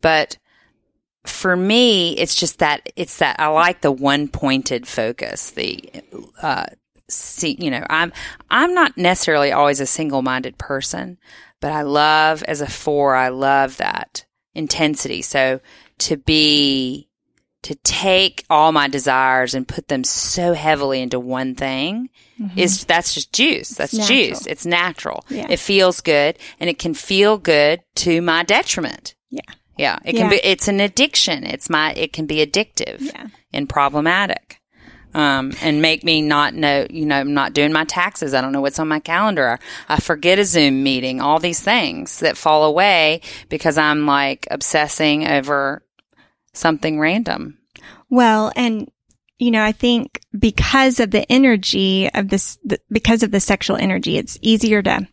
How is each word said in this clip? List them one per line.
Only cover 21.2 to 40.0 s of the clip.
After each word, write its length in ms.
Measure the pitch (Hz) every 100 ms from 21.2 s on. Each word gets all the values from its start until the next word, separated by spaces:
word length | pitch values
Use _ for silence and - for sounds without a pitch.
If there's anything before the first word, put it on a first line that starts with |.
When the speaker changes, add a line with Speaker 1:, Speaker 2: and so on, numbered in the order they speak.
Speaker 1:
one 360 | 123 127 131 127
thing 540 | 135 131 147 214 254 _ _ _
Speaker 2:
Mm-hmm. 180 | 208 180
Speaker 1:
is, 280 | 180 190 -
that's 280 | 170 175
just 200 | - -
juice. 380 | - 269 285 -
That's 220 | - -
Speaker 2:
It's 140 | 226 208
Speaker 1:
juice. 220 | 262 170 -
Speaker 2:
natural. 120 | -
Speaker 1:
It's 120 | - 170
natural. 600 | 175 180 - - - -
Speaker 2:
Yeah. 180 | 269 -
Speaker 1:
It 100 | -
feels 400 | - 196 185 180
good, 380 | - 147 143 165 - -
and 80 | 170
it 100 | 175
can 140 | 175
feel 440 | 147 - 190 202 214
good 440 | 175 151 147 170 _ -
to 260 | 175 165
my 220 | 175 165
detriment. 680 | 170 220 - - 151 - - _ _
Speaker 2:
Yeah. 120 | 269 - - _ -
Speaker 1:
Yeah. 220 | 139 90 -
It 80 |
can 140 | 233 220
Speaker 2:
Yeah. 20 |
Speaker 1:
be, 60 | 202 190
it's 240 | 185 -
an 100 | 202
addiction. 640 | 202 190 285 - - 147 -
It's 240 | - -
my, 220 | 156 156 -
it 160 | 156
can 140 | - 156
be 100 | 151
addictive 640 | 151 170 220 - - 57
Speaker 2:
Yeah. 260 | 277 - 226 _ _
Speaker 1:
and 160 | - 143
problematic. 920 | - 139 147 156 180 202 - _ - _ _ - - -
Um, 380 | 156 147 135 131 143
and 200 | 170 151
make 240 | 160 160 -
me 160 | 160
not 320 | 151 147 147
know, 340 | - 151 139 -
you 160 | 160 151
know, 120 | 139
I'm 160 | 139
not 180 | 143 135
doing 220 | 151 147
my 100 | 156
taxes. 500 | 156 - 180 - 151
I 60 | 131
don't 140 | 131
know 80 | 139
what's 180 | 139 143
on 80 | 156
my 120 | 151
calendar. 580 | 151 170 214 185 127 120 - - -
I, 60 |
I 40 | 151